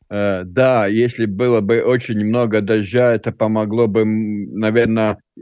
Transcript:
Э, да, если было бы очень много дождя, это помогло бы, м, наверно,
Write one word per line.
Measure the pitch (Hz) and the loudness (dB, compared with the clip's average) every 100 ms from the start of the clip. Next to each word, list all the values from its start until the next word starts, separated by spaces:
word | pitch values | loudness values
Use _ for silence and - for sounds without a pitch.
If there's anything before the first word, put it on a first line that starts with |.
| - | -10
Э, | 104 101 92 | -4 -2 -2
да, | 90 90 131 123 101 | -4 0 2 2 2
если | 110 120 120 110 | 0 0 -2 -4
было | 98 123 113 | 0 2 2
бы | 101 117 | 2 0
очень | 117 127 127 107 | 2 0 0 -2
много | 107 120 113 107 | 0 0 0 0
дождя, | 101 110 95 120 123 | 0 0 0 2 2
это | 110 113 | 2 -2
помогло | - 110 110 107 117 113 | -2 0 0 0 0 2
бы, | 110 | 2
м, | 107 110 107 104 101 107 | 0 0 -2 -6 -8 -4
наверно, | 110 117 113 110 107 101 _ - | 0 2 2 2 0 -2 _ -10